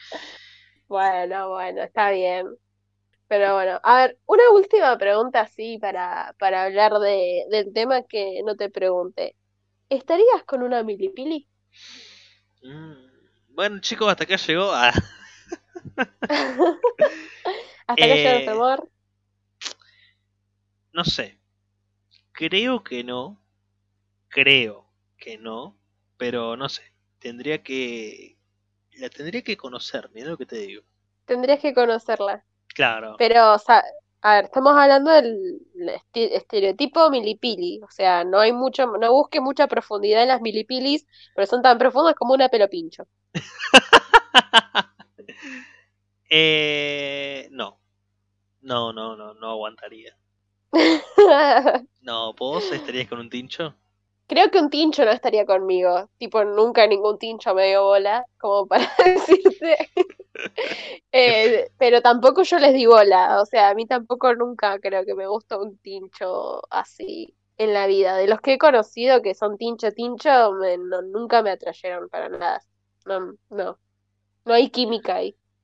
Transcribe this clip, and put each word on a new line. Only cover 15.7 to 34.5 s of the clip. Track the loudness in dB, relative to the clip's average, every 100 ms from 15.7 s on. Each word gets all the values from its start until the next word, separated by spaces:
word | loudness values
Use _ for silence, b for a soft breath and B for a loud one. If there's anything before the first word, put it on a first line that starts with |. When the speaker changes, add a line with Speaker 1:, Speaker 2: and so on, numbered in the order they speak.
| -20 -16 -8 -8 -8 -6
Speaker 1:
<laughs> | -4 -4 0 0 0 -4 0 -2 -2 -18 -12 -10 -10 B B -6
¿Hasta | 0
acá | 2
llegó | 4 2
nuestro | 0 -2
Speaker 2:
Eh, |
Speaker 1:
amor? | -2 -2 -4 -8 _ _ _ _ _ _ _ -18 -18 _ _ _ _ _ _ _ _ _ _ _
Speaker 2:
no | -8
sé. | -6 -6 -10 _ _ _ _ _ _ _ _ _ _
Creo | -10 -4 -2 -2 -4
que | -6 -12
no. | -10 -10 -12 -18 _ _ _ _ _ _ _ _ _
Creo | -2 2 2 0 -10 _ _ _ _
que | -20 -18
no. | -14 -14 -16 _ _ _ _ -10
Pero | -8 -6 -8 -8
no | -10
sé. | -12 _ _ _ _
Tendría | -18 -12 -8 -8
que, | -8 -8 -8 -10 -14 -18 -20 _ _ _ _ _ _
la | -18 -18
tendría | -14 -14 -12
que | -12 -12
conocer, | -12 -16 -12 -14 -14
mirá | -18 -16
lo | -14
que |
te | -14 -14
digo. | -14 -18 _ _ _ _
Speaker 1:
Tendrías | -6 -4 0 0
que | 0
conocerla. | 0 0 -2 -4 -6 -6 -8 _ _ _
Speaker 2:
Claro. | -2 -2 -2 -10 -2
Speaker 1:
Pero, | 2 6 6
o | 4
sea, | 6 4 4 -12 _ _
a | 4 4
ver, |
estamos | 4